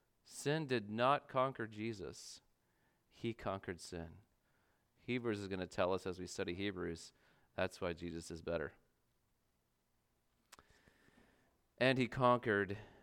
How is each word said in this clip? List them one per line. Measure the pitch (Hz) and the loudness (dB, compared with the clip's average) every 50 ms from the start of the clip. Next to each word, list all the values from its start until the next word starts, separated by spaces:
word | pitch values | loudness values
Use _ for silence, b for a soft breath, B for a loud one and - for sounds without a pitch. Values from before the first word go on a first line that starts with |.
| _ _ _ _ _ | _ _ _ _ _
Sin | - - - - 139 147 160 160 | -18 -10 -4 0 0 0 2 2
did | 131 127 117 104 104 | 2 2 0 0 0
not | 107 113 123 131 143 139 - - | 0 2 4 4 4 2 0 -2
conquer | - 131 131 135 131 - 113 110 | 0 2 2 2 0 -4 -6 -6
Jesus. | 110 104 107 117 110 101 82 - - - - - - - _ _ _ _ _ _ _ _ _ _ _ _ _ _ | -6 -6 -4 -4 -4 -6 -8 -10 -10 -12 -14 -16 -16 -18 _ _ _ _ _ _ _ _ _ _ _ _ _ _
He | _ - - 117 | _ -6 -4 -4
conquered | 110 - - 110 98 98 - - 92 82 | -4 -4 -4 -4 -4 -4 -4 -6 -8 -8
sin. | - - - 87 82 82 85 95 - _ _ _ _ _ _ _ _ _ _ _ _ _ _ _ | -8 -10 -8 -8 -8 -10 -12 -16 -20 _ _ _ _ _ _ _ _ _ _ _ _ _ _ _
Hebrews | _ - 123 127 117 120 107 101 | _ -4 -4 -2 0 0 0 0
is | 101 | -2
gonna | 95 98 92 92 90 | -4 -4 -4 -4 -2
tell | - - 92 90 | 0 2 2 4
us | 95 92 - | 2 2 0
as | 95 90 90 | -2 -6 -6
we | 90 | -6
study | 87 - - 95 92 87 | -8 -4 -4 -4 -2 -2
Hebrews, | 92 98 101 92 90 87 87 82 82 - - - _ _ _ _ _ _ _ _ | -2 -2 -2 -2 -2 -2 -4 -4 -6 -10 -16 -20 _ _ _ _ _ _ _ _
that's | - 92 92 - - | -2 -2 -2 -2 -2
why | 98 87 | -4 -4
Jesus | 85 85 85 87 82 82 82 - | -4 -4 -6 -6 -6 -6 -8 -8
is | 82 80 | -10 -6
better. | 80 85 85 80 76 69 - - _ _ _ _ _ _ _ _ _ _ _ _ _ _ _ _ _ _ _ _ _ _ _ _ _ _ _ _ _ _ _ _ _ _ - - b b b b b b b b b b b b b b b b b b b b b _ _ - | -4 -2 0 0 0 -2 -6 -12 _ _ _ _ _ _ _ _ _ _ _ _ _ _ _ _ _ _ _ _ _ _ _ _ _ _ _ _ _ _ _ _ _ _ -20 -20 b b b b b b b b b b b b b b b b b b b b b _ _ 2
And | 123 131 131 | 4 4 6
he | 127 127 117 | 6 4 2
conquered | - 139 127 123 123 120 - 120 104 101 101 92 101 - B B B B | 4 6 6 6 6 6 6 4 4 4 4 2 0 -6 B B B B